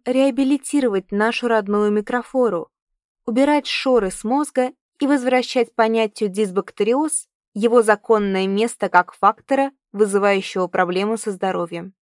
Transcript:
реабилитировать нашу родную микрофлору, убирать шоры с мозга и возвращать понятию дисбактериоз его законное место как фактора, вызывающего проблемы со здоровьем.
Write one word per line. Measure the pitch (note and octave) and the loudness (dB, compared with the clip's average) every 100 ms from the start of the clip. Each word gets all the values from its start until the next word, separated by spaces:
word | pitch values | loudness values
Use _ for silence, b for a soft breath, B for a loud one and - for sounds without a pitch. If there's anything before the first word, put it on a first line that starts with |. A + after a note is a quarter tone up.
реабилитировать | - B3+ C#4 B3 C4+ C#4+ - C#4+ B3+ G3 - | -2 0 2 2 0 0 -2 -2 0 -2 -2
нашу | G3+ A3 A#3 A#3+ | -2 -2 -2 0
родную | A3 G3 G#3 G#3 | 0 0 0 0
микрофлору, | G#3 G#3 B3 - C4 A#3+ F3 - _ _ _ _ _ | 0 -2 -4 -4 0 0 0 -6 _ _ _ _ _
убирать | - A3+ C#4+ D4 - | -4 0 2 2 -2
шоры | - C4 B3 F#3+ | -4 0 2 0
с | - | -4
мозга | G#3+ C4+ D4+ - B3+ - _ - | -4 -2 -2 -2 -4 -6 _ -4
и | C#4 | 0
возвращать | C#4+ B3 B3+ A#3+ B3+ A#3 | 0 2 0 0 -2 -2
понятию | - A3+ A3+ A3 - G#3 | 0 0 0 -2 -2 -4
дисбактериоз | F#3+ G#3 F#3 - - G#3 B3+ D#4 - - _ _ | -2 -4 -2 -6 -2 0 0 0 -4 -8 _ _
его | G#3 A3+ A#3+ | -2 2 4
законное | A3 G#3 - G#3+ G3+ F#3+ F#3+ | 4 2 2 0 0 -2 -2
место | G3 A#3 - F#3+ | -2 -2 -4 0
как | F3+ F3 | 2 2
фактора, | - G3 - - C4+ C#4 - _ | 0 0 0 -2 -2 -2 -4 _
вызывающего | G3+ G#3 G3+ G3+ G3 F#3+ G3 F3+ | -2 0 2 2 0 -2 -4 -2
проблемы | F#3+ F3+ F#3 G3+ A3 | 0 -2 -2 -2 -4
со | A3 | -6
здоровьем. | F#3 F#3+ F3+ E3+ E3+ F#3 - | -6 -4 -4 -6 -8 -14 -18